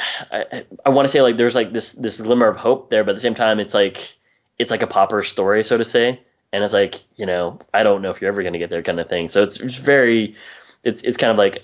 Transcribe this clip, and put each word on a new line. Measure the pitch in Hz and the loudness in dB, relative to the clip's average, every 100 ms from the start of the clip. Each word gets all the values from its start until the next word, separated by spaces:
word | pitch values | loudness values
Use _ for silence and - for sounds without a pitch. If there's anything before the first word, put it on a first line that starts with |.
| - - - | -8 -10 -8
I, | 107 - - - - | -8 -8 -10 -14 -6
I | 139 | 0
wanna | 135 139 | 2 2
say, | 147 | 4
like, | 131 117 | 4 4
there's, | 120 | 2
like, | 120 107 | 2 -2
this, | 113 - | -4 -8
this | - 117 98 | -8 -8 -6
glimmer | 110 123 120 | 0 2 2
of | 135 | 2
hope | 117 131 - | 0 0 0
there, | 110 | 0
but | 101 | 0
at | 98 | 0
the | |
same | 117 | -2
time, | 113 113 107 | 0 0 0
it's | 101 | 0
like, | 104 98 95 - - _ _ _ - | 0 0 -2 -14 -20 _ _ _ -6
it's | 120 | -4
like | 113 | -2
a | 113 | -2
pauper | 101 98 104 | 2 2 0
story, | 98 - 98 107 | -2 -2 2 2
so | 107 117 | 2 0
to | |
say. | 113 120 120 127 _ _ _ | 2 2 2 0 _ _ _
And | 98 | -4
it's | 101 | 0
like, | 101 98 - - - | 2 0 -2 -18 -10
you | 98 | -4
know, | 90 87 - - | -4 -4 -8 -4
"I | 101 | 2
don't | 107 98 | 2 2
know | 95 | 0
if | 87 | -4
you're | 98 | -4
ever | 101 | -2
gonna | 90 85 | -4 -6
get | 85 | -6
there," | 85 | -4
kind | 82 85 | -4 -4
of | 82 | -4
thing. | 87 85 | -4 0
So | 98 | 2
it's, | 101 - | 0 -2
it's | 127 | -10
very, | 127 143 139 120 113 107 - - - - _ | -4 2 4 4 2 0 -6 -20 -20 -20 _
it's, | - 110 | -6 -4
it's | - - | -4 0
kind | 120 | 2
of | 107 | 4
like, | 101 - | 2 0